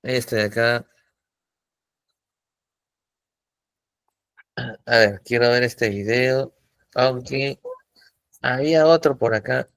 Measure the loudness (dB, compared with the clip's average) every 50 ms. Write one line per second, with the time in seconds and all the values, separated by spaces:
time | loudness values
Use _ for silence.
0 | -6 -2 -4 -4 -2 -2 -2 -2 -2 -2 0 0 0 0 0 -2 -6 _ _ _
1 | _ _ _ _ _ _ _ _ _ _ _ _ _ _ _ _ _ _ _ _
2 | _ _ _ _ _ _ _ _ _ _ _ _ _ _ _ _ _ _ _ _
3 | _ _ _ _ _ _ _ _ _ _ _ _ _ _ _ _ _ _ _ _
4 | _ _ _ _ _ _ _ _ -20 _ _ -10 -10 -10 -12 -14 _ 0 4 4
5 | 4 4 2 -4 _ -4 -2 0 2 2 2 2 0 -2 -2 -2 -4 -2 -2 -4
6 | -4 -2 0 0 0 0 0 -2 -4 -6 _ _ _ _ _ _ _ _ _ 0
7 | 0 0 0 -4 -8 -8 -6 -4 -4 -6 -8 _ _ -16 -16 -16 _ _ _ _
8 | _ _ _ _ _ _ _ -8 -4 -4 -2 -2 0 2 4 4 6 6 6 6
9 | 4 0 0 0 0 0 0 -2 -2 -2 -4 -4 -4 _ _